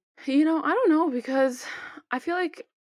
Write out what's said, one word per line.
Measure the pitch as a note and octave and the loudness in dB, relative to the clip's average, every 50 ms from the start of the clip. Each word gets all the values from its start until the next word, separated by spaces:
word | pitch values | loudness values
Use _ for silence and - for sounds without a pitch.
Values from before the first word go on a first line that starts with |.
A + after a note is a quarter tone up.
| _ _ _ - - | _ _ _ -12 -6
You | C4+ C4+ C#4+ D#4 | 0 2 4 4
know, | D#4+ D#4+ D#4+ | 4 2 0
I | - D4 | 0 0
don't | F4 A#4+ C5 F#4+ | 0 2 4 4
know, | D4+ D#4 E4+ E4 | 4 4 2 0
because | B3 B3 - - C4 C4+ C4+ C4+ B3 B3 - - - - - - - - - _ | -2 -4 -4 -2 0 2 2 2 0 -4 -10 -12 -14 -14 -14 -16 -18 -20 -10 _
I | - B3+ | -8 -6
feel | - E4 E4+ | -4 -4 -2
like | F4+ F4+ D#4 E4 - - - _ _ _ _ | -2 -2 -4 -6 -10 -18 -20 _ _ _ _